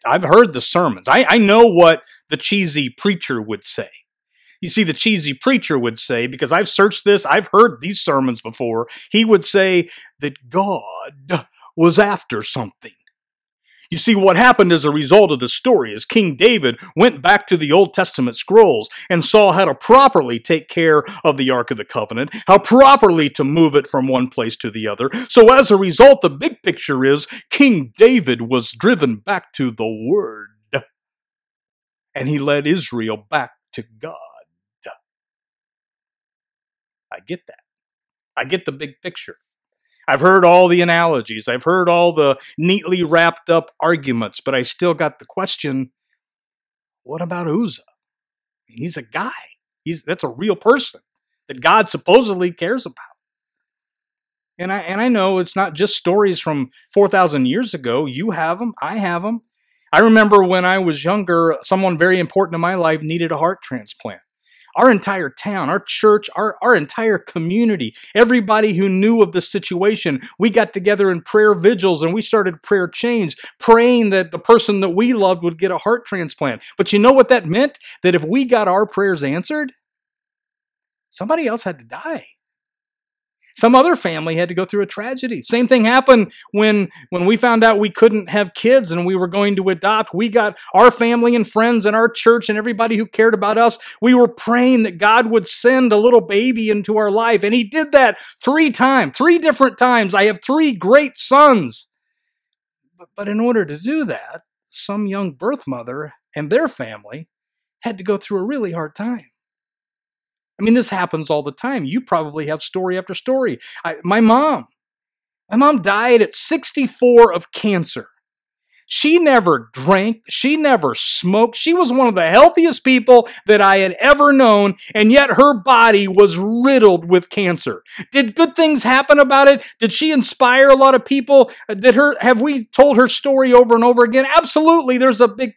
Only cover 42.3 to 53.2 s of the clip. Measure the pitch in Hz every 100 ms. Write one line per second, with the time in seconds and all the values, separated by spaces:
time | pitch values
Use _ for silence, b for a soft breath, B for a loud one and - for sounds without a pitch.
42.3 | 131 B - 170 196 165 185 165 165 170
43.3 | 170 - 165 160 - 160 170 135 117 107
44.3 | - - 131 123 - 175 156 156 - _
45.3 | - 190 - 147 131 127 _ _ _ _
46.3 | _ _ _ _ _ _ _ - 156 175
47.3 | 175 170 160 233 - - _ _ _ _
48.3 | _ _ _ _ - 160 160 117 156 214
49.3 | - - _ _ _ - 165 147 147 143
50.3 | 117 208 185 214 262 - - _ _ _
51.3 | _ - 131 147 - 202 151 - 214 233
52.3 | 185 180 170 170 254 - - - _